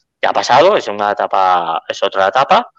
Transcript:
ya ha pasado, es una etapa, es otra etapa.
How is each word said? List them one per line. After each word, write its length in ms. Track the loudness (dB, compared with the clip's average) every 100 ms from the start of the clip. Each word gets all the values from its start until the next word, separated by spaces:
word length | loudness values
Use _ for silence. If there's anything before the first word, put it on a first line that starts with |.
| _ _
ya 100 | -2
ha 20 |
pasado, 460 | -2 2 4 4 2
es 100 | -4
una 240 | -4 -4
etapa, 680 | -2 -2 0 2 0 -2 -6 -8
es 160 | -6
otra 260 | -4 0 0
etapa. 420 | 0 2 0 0